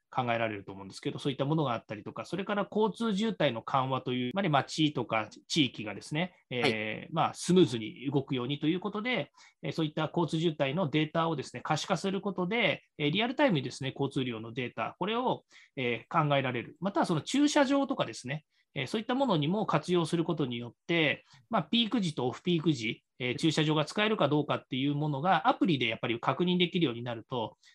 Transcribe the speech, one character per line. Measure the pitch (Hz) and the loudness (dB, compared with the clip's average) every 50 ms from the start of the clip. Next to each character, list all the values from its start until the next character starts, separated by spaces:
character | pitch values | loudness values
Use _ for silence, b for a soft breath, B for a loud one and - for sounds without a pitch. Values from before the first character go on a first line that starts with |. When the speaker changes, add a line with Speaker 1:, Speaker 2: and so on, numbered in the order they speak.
| _ - - | _ -8 -4
Speaker 1:
考 | - 127 | -2 0
え | 120 117 113 | 0 2 2
ら | 117 110 | 0 0
れ | 107 | -2
る | 98 98 | -4 -8
と | - 98 | -12 -12
思 | 95 | -12
う | 95 | -12
ん | 95 | -14
で | 92 | -12
す | - | -8
け | - 147 | -6 -6
ど、 | 139 - | -6 -4
そ | - 147 | -4 -4
う | |
い | 127 | -2
っ | - | 0
た | 139 | 0
も | 139 160 | 0 2
の | 165 151 | 0 0
が | 127 | 0
あ | 117 101 | -2 -4
っ | - | -4
た | - 110 | -8 -12
り | 104 - | -10 -10
と | 110 | -12
か、 | - - 113 | -10 -10 -10
そ | - - | -8 -6
れ | 180 190 | -6 -4
か | - 208 | -2 -2
ら | 202 190 - | -2 -2 -2
交 | - 208 220 220 - | 0 2 2 2 0
通 | - 233 226 202 185 | -2 -2 -2 0 0
渋 | 220 226 | 0 0
滞 | 196 - 170 139 117 | 0 2 0 0 0
の | 113 | -2
緩 | - - - 135 131 135 | -6 0 0 0 2 2
和 | 135 127 | -2 -2
と | - 131 | -2 -2
い | 127 127 123 123 | -2 -2 -2 -2
う、 | - | -2
ま | 196 202 | 0 0
あ、 | 160 | 2
町 | 147 131 123 - - - 156 147 | 2 2 2 0 0 2 2 2
と | 151 135 113 | 2 0 -4
か | - 113 110 107 104 - - _ - | 0 -2 -2 -2 -4 -10 -16 _ -2
地 | - 170 139 117 | 2 2 2 2
域 | - - 107 | 2 -4 -8
が | 104 101 | -8 -8
で | 107 | -10
す | - - 151 | -10 -6 -4
ね、 | 151 175 180 b b b b | -4 -4 -4 b b b b
Speaker 2:
は | 131 123 | -4 0
い。 | 117 | 0
Speaker 1:
え | 135 110 107 107 107 - - - - | 2 0 0 -4 -6 -6 -8 -10 -6
ー、 | 160 | -2
ま | 165 127 - | 0 0 0
あ、 | - | -2
ス | - - - 175 | -4 0 4 6
ム | 185 | 6
ー | 170 | 6
ズ | 113 123 113 | 6 4 -4
に | 107 - - 113 120 139 | -6 -6 -10 -8 -6 -2
動 | 135 143 - | -2 -2 -2
く | - 139 | -2 -4
よ | 123 120 | -4 -2
う | 123 | -4
に | 143 143 | -4 -2
と | 156 151 | 0 0
い | 180 | 0
う | 180 | 0
こ | 180 208 | -2 -6
と | 190 208 | -6 -6
で、 | 208 254 247 190 143 - b b b b b b - | -4 -2 -2 -2 -4 -6 b b b b b b -8
え | 151 | -6
ー、 | |
そ | - - 160 | -2 -2 -2
う | |
い | 151 | -2
っ | - | -2
た | 165 156 147 - | -2 -4 -2 0
交 | 175 175 147 | 0 0 0
通 | - 160 | 0 0
渋 | 165 175 156 - | 0 0 0 0
滞 | 143 135 139 | -2 0 0
の | 180 190 143 | 0 -2 2
デ | - 151 156 156 | 2 0 0 2
ー | |
タ | - 165 165 165 | 0 0 0 0
を | 165 139 | -2 -4
で | 123 | -6
す | - - | -8 -10
ね、 | 123 - | -8 -2
可 | - 156 147 | 0 0 0
視 | - - | 0 -2
化 | 196 | -2
す | - - 196 | 0 0 -2
る | 190 196 | -4 -2
こ | 185 202 185 | -4 -4 -2
と | - 180 | -2 -2
で、 | 180 220 240 214 160 131 - _ _ _ - | -2 0 2 2 2 0 0 _ _ _ -2
え | 151 147 | 0 0
ー、 | |
リ | 156 202 226 | 2 2 0
ア | 240 | 0
ル | 254 | 2
タ | - 302 | 4 4
イ | 269 | 4
ム | 185 139 | 4 4
に | 120 | 0
で | 123 | -2
す | - - 131 | -6 -6 -6
ね、 | 135 - | -6 -2
交 | - 139 135 | -2 -2 -2
通 | - 143 131 | 0 -2 -2
量 | 127 117 110 | -2 -4 -6
の | 113 117 | -8 -8
デ | 113 131 123 120 | -6 -6 -6 -6
ー | - | -4
タ、 | 120 110 117 - - | -4 -4 -4 -4 -4
こ | 175 | -4
れ | 202 226 | -2 -2
を、 | 240 254 226 - - _ b b b b b b 139 | 0 0 0 0 -2 _ b b b b b b -2
え | 127 120 117 113 - - | 0 0 0 -2 -4 -2
ー、 | - 170 151 147 | 2 2 4 4
考 | 143 | 4
え | 139 | 2
ら | 127 131 | 2 0
れ | 123 120 110 | -2 -4 -6
る。 | - - - | -6 -10 -6
ま | 170 202 | -6 -2
た | 196 330 | 0 0
は | 262 | 2
そ | - 175 | 2 2
の | 147 | -2
駐 | - - - 269 294 285 | 0 0 2 4 4 6
車 | - 302 277 | 6 4 4
場 | 247 285 277 277 - | 4 4 2 2 0
と | 269 | 0
か | - 135 | -2 -2
で | 120 113 | -4 -4
す | - - 120 | -10 -8 -8
ね、 | 151 156 _ _ _ _ _ _ - | -8 -8 _ _ _ _ _ _ -6
え | 147 131 | -6 -6
ー、 | 131 | -4
そ | - 226 | -4 -4
う | |
い | 214 | -2
っ | - | -2
た | 247 | 0
も | 269 277 247 | 0 2 2
の | 190 156 | 2 2
に | 143 151 | 2 2
も | 190 220 196 | 2 0 0
活 | - - 147 - - 180 | 2 0 0 2 2 2
用 | 175 165 | 2 2
す | - 175 | 2 0
る | 170 160 | -2 0
こ | 170 170 | 0 0
と | 156 151 | -2 -2
に | 123 120 117 | -2 -2 -6
よ | 120 120 | -8 -10
っ | - _ _ - | -14 _ _ -2
て、 | 170 170 156 139 - - b b b b b - | 0 2 4 2 2 0 b b b b b -2
ま | 226 208 | -2 -2
あ、 | - | 0
ピ | - - 233 233 | 2 2 0 2
ー | 202 | 2
ク | - 247 | 0 0
時 | 190 165 147 | 0 -2 -2
と | - 123 120 | -2 -2 -2
オ | 113 | -4
フ | - - | -4 -2
ピ | 180 175 165 | 0 0 2
ー | |
ク | 151 170 147 | 2 2 0
時、 | 117 110 113 - - _ _ _ - | 0 -2 -6 -6 -8 _ _ _ -6
え | 127 127 | -4 -4
ー、 | 123 - | -2 2
駐 | - 160 | 2 2
車 | 147 160 151 | 2 4 2
場 | 151 151 | 2 2
が | 156 147 | 0 0
使 | - - 208 208 | 0 0 0 2
え | 220 | 2
る | 220 190 | 2 2
か | 165 139 | 2 2
ど | 151 151 | 2 2
う | 143 | 2
か | - 127 | 0 -2
っ | 120 - - | -4 -4 -4
て | 135 | -4
い | 127 135 147 | -2 0 0
う | 147 | 0
も | 147 151 151 | 0 -2 -2
の | 147 131 | -2 0
が | 147 185 185 156 - 247 | 2 2 2 4 4 2
ア | 285 | 2
プ | - 302 196 | 2 2 2
リ | 156 127 | 2 2
で | 123 113 | 2 0
や | 113 - | -2 -2
っ | |
ぱ | - 120 | -2 -2
り | 113 117 | -2 0
確 | - - 135 - 180 | 0 0 0 2 2
認 | 180 180 180 | 2 4 4
で | 180 170 | 2 2
き | - 185 | 2 2
る | 165 | 0
よ | 127 | 0
う | 117 | 0
に | 117 120 | -2 -6
な | 120 117 | -6 -8
る | 113 107 - | -8 -8 -6
と、 | 131 123 110 107 - _ b b b | -4 -4 -4 -4 -8 _ b b b